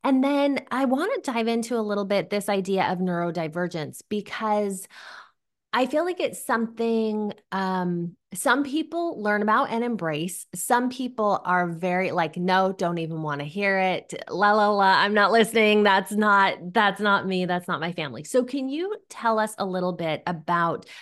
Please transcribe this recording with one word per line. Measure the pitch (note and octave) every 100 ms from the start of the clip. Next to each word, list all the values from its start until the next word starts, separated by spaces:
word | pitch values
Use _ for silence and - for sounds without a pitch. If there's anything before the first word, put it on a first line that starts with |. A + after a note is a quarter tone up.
And | C4 C4+
then | C#4 C#4+ C#4+ C4+ -
I | B3+
wanna | C4+ C4 F#4 C5
dive | - A#3 A3+
into | A#3 A3+ A#3+
a |
little | G#3+ G3+
bit | G3 G3+ -
this | G3+ G3+
idea | G3 F#3 F#3+ D#3+
of | F3+
neurodivergence, | F#3 E3+ E3+ E3 D#3+ F3 F3+ E3+ C#3+ - _
because | G#3 G3+ - A3 G#3 G3+ F#3+ - - - - - _ _ _ _
I | A3+ B3+
feel | D4+
like | F4 F4
it's | C#4+ - -
something, | A#3 A3+ A3+ A3+ A3+ A3 G#3+ G#3 - _
um, | F#3+ F#3+ F#3 F3+ F3 F3 - _
some | F#3 C4+ B3+
people | C#4+ D4 D#4 E4+ E4+ C4
learn | G#3 G#3
about | G#3+ A3 C#4
and | A3+ A#3+
embrace. | A3+ E3 D3+ F3 - -
Some | F3+ - A#3+ B3
people | B3+ B3 B3+ G#3 F#3 -
are | F3+ F3
very, | E3 F3+ F3+ F#3
like, | D#3+ D#3+ F3
"No, | F3+ F#3 F#3+
don't | F#3+ F3 E3+
even | E3 E3
wanna | D#3 C#3+ D3
hear | F3+ G3+ G3
it. | F#3+ F#3 - - -
La, | F3 G#3
la, | G#3+ G#3
la, | G3+ F#3+ F#3
I'm | G3+
not | G#3 G3
listening. | A3+ A3 A3+ G#3+ G#3
That's | G#3 G3 G3
not, | G#3 G#3+ G3+ G3 - F3
that's | A3 G#3 G3
not | G#3 G3+ F3+
me. | F#3 F3+
That's | F3+ F3
not | D#3
my | E3
family." | F3+ D3+ A#2+ D3+
So | B3+
can | B3+ C#4 C4
you | D4 F#4+ G#4+ _
tell | - A#3 A3
us | G#3+ -
a | G3
little | F3+ F3+
bit | F3 E3 D#3 -
about, | E3 D3+ E3+ E3+ - - -